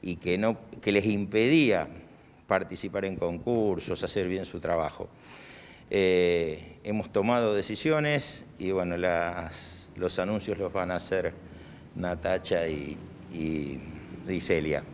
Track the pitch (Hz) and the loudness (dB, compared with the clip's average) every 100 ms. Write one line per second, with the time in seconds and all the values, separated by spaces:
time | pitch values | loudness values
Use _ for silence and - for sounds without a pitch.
0 | 92 87 90 90 110 113 - - - 101 | -6 -4 0 2 2 0 -8 -4 4 4
1 | 104 101 101 107 117 160 135 92 76 - | 4 2 2 4 6 6 6 4 0 -6
2 | - - - - - 95 95 90 98 98 | -18 -20 -20 -20 0 0 0 -6 -4 -2
3 | 98 92 87 87 120 120 107 87 - 87 | -2 -2 -2 -2 0 2 2 0 -2 -4
4 | 87 104 90 95 92 85 80 85 78 - | -2 0 0 -2 -4 -6 0 0 0 -4
5 | - - - - - - - - - 98 | -12 -14 -20 -20 -18 -18 -20 -20 -2 2
6 | 92 90 87 85 82 80 - - - 107 | 6 6 6 4 0 -4 -12 -14 -4 -4
7 | 107 110 101 123 113 104 98 107 160 156 | 0 0 4 4 4 2 0 -2 2 2
8 | 151 147 - - - - 92 95 90 85 | 2 0 -2 -8 -14 -6 0 0 0 0
9 | 90 85 85 87 82 - - - - - | 2 2 0 -2 -8 -10 -12 -14 -14 -4
10 | 90 - 92 107 101 104 95 95 90 90 | -2 0 0 -2 -2 -2 -2 -2 -2 -2
11 | - 95 85 - - - - - - - | 0 0 0 -4 -16 -16 -16 -18 -14 -6
12 | 90 87 90 92 - 90 82 76 71 76 | -4 -2 0 -2 0 0 0 -2 -6 -8
13 | - - - 82 80 78 71 67 73 78 | -12 -16 -12 -4 -2 -2 -2 -6 -10 -12
14 | - - 85 92 - 85 76 73 - | -12 -12 -6 -4 2 2 2 -2 -2